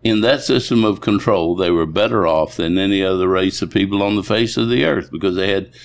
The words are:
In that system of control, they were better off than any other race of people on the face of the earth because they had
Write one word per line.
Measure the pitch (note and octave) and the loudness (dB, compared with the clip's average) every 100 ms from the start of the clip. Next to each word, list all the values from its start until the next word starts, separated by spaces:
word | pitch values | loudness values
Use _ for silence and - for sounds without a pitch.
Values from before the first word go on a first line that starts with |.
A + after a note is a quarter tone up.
In | A2+ A2 | 0 2
that | A#2 C#3+ | 2 2
system | - C3 - A#2 | 2 0 2 2
of | G#2+ F#2+ | 2 0
control, | - G#2 A#2 G2 E2 F2+ | 0 0 2 0 0 0
they | F2 | 2
were | E2+ D#2+ | 2 0
better | F2 A2+ A2 E2+ | 0 0 0 0
off | D#2+ D2+ - | 0 -2 -2
than | E2 F#2 | -2 0
any | G2 G2 | 0 0
other | F#2+ F#2 F#2 | 0 0 0
race | F#2 F#2 - | 2 0 -2
of | F2+ | -4
people | G#2+ G2 G2 | -2 0 0
on | G2+ G#2 | 0 -2
the | |
face | F2+ G#2+ A#2 - | -2 -2 -2 -2
of | A#2 | -2
the | B2 | 0
earth | D#3 C3 - | 0 -2 -6
because | E2 F#2+ F#2 | -4 -2 0
they | G2 | 0
had | G2 F#2+ - | -2 -4 -14